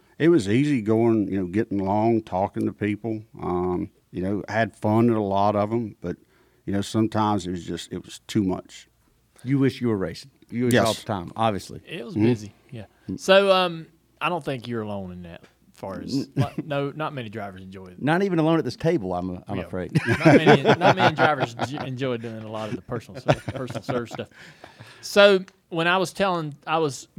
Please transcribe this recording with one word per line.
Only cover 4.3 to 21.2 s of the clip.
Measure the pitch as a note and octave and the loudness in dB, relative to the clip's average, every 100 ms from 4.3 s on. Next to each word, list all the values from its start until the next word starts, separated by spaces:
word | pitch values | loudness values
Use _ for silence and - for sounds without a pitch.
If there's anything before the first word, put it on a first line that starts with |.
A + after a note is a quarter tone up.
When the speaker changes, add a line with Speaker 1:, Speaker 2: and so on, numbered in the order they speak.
| G#2 - | -4 -2
Speaker 2:
I | |
had | G#2+ G#2+ - | -2 -2 0
fun | A2 A2 A#2 | 2 4 4
at | A2 | 4
a | |
lot | G2+ G2 G#2 G#2 | 2 2 2 2
of | G#2 | 0
'em, | A#2+ G#2+ - | -2 -4 -8
but, | F2 E2 _ _ _ _ - | -8 -8 _ _ _ _ -4
you | |
know, | G2 | -4
sometimes | G2+ A2 A2 A2 G#2 G#2 F2 | -2 0 0 2 0 0 -4
it | |
was | F2+ E2+ | -8 -8
just, | E2+ - | -10 -8
it | F2+ | -12
was | - - - | -14 -20 -4
too | A2 | 0
much. | F#2 F2+ - - - _ _ _ _ _ | 0 -2 -8 -20 -20 _ _ _ _ _
Speaker 3:
You | A#2+ C#3 | -2 2
wish | C3+ C3 | 2 2
you | A#2+ | -2
were | G#2 | 0
racing. | E2+ - - _ - | -2 -8 -18 _ -10
You | A#2 B2 | -2 4
wish | |
Speaker 2:
Yes. | A#2+ A2+ | 4 4
Speaker 3:
all | |
the | G2+ | 0
time, | - G2 E2+ A2 | -4 -6 -6 -2
obviously. | A2+ F#2+ - - - | 0 0 -8 -16 -12
Speaker 1:
It | E3 | -12
was | A#3 C3 | -8 0
Speaker 2:
Mm-hmm. | A2+ | 2
Speaker 1:
busy, | A2 G#2 _ _ | 2 -4 _ _
yeah. | A#2 F#2+ _ - F#2+ | -18 -18 _ -12 -6
So, | - D4 D4 | 4 6 6
um, | F#3 F3+ E3 D#3 _ _ - | 4 2 -4 -14 _ _ -6
I | D#3 | -4
don't | F3 | -4
think | D3 C3 A2 | -4 -6 -6
you're | A#2 | -6
alone | G#2+ G2+ F#2 | -6 -6 -8
in | F2+ | -12
that. | E2+ - - _ _ | -14 -16 -20 _ _
Far | - G2 F2+ | -14 -10 -10
as | - | -6
Speaker 3:
N- | C3 - | -6 -4
<laughs> | C#3+ | -2
Speaker 1:
like, | B2 - D#3 | -2 -4 -6
no, | C#3+ C#3 D3 | -6 -6 -6
not | D#3 | -8
many | C#3 A2+ | -8 -10
drivers | A2 G2 F#2 | -10 -12 -14
enjoy | F#2 F#2+ F#2 | -18 -18 -18
it. | - | -6
Speaker 3:
Not | C3+ F3 | 0 0
even | G3+ E3+ | 2 2
alone | D#3 E3 | 4 2
at | A#2+ | 0
this | - | -2
table, | D#3+ E3+ F#2 | 0 0 -2
I'm, | F2+ F#2 F2+ - | -4 -4 -8 -8
I'm | G2 | -8
Speaker 1:
Yeah. | E2+ | -6
Speaker 3:
afraid. | F#2 E2 D#3+ A#2 | -8 -2 -2 0
Speaker 1:
Not | - - | 4 6
many, | C#4 - C#3+ | 8 8 6
not | - - F3+ - | 4 4 4 4
many | - | 4
Speaker 3:
<laughs> | D3 | 4